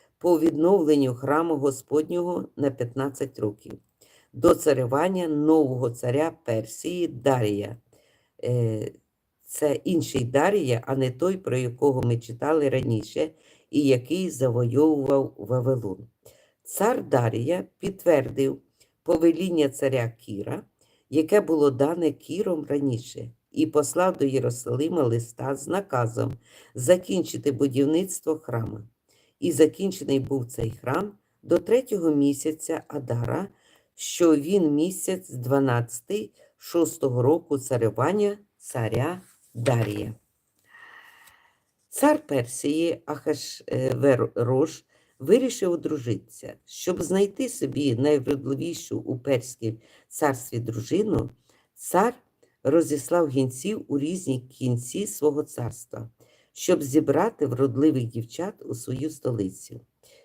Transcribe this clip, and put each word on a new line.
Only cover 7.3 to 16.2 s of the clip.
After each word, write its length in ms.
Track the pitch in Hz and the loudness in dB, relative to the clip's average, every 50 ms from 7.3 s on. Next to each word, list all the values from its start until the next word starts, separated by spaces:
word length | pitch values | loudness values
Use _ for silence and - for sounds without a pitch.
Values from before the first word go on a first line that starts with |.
| 135 123 113 104 101 101 101 - 120 - _ _ _ _ _ _ _ _ _ _ _ - - | 2 4 2 2 0 -2 -4 -6 -10 -14 _ _ _ _ _ _ _ _ _ _ _ -8 -4
Е, 480 | - 123 123 117 113 110 110 - - - - _ _ _ _ _ _ _ _ _ - | -2 0 0 0 0 -2 -4 -6 -8 -10 -14 _ _ _ _ _ _ _ _ _ -14
це 260 | - - 156 147 139 | -4 -2 0 0 0
інший 500 | - - 190 180 160 - - - 123 120 | 0 0 0 0 0 0 -2 -2 -2 -2
Дарія, 600 | 120 127 139 156 190 208 202 156 123 120 110 - - | 0 2 2 4 4 2 2 0 0 0 -2 -2 -2
а 80 | 135 | -2
не 160 | 135 131 127 | 0 0 -2
той, 260 | 127 - 165 185 190 185 | -2 -2 -2 -2 -2 -2
про 200 | - - 123 127 | -4 -4 -2 -2
якого 440 | 127 120 120 - 143 143 131 127 117 | -2 -4 -2 0 2 2 2 2 0
ми 140 | 120 117 117 | 0 0 0
читали 520 | - - 117 117 135 147 160 156 147 135 | -2 -8 -10 -6 -2 0 2 2 2 2
раніше, 640 | 127 131 - - 117 107 - - - - 156 156 - _ _ _ _ _ _ _ | 2 0 0 0 -2 -2 -2 -4 -4 -4 -4 -4 -6 _ _ _ _ _ _ _
і 180 | - 143 147 139 | 0 2 4 4
який 420 | 131 120 120 - 160 185 190 170 | 4 2 0 -2 -4 -2 -2 -4
завойовував 1040 | 139 120 135 127 113 123 123 120 120 139 151 160 156 143 135 - 139 139 131 117 - - | -2 -2 0 0 2 0 0 2 4 4 4 6 4 2 2 2 2 2 2 0 -4 -10
Вавилон. 680 | 101 98 123 127 117 131 131 123 107 98 92 - 117 - _ _ | -6 -4 -2 0 0 0 0 0 -2 -6 -8 -8 -12 -16 _ _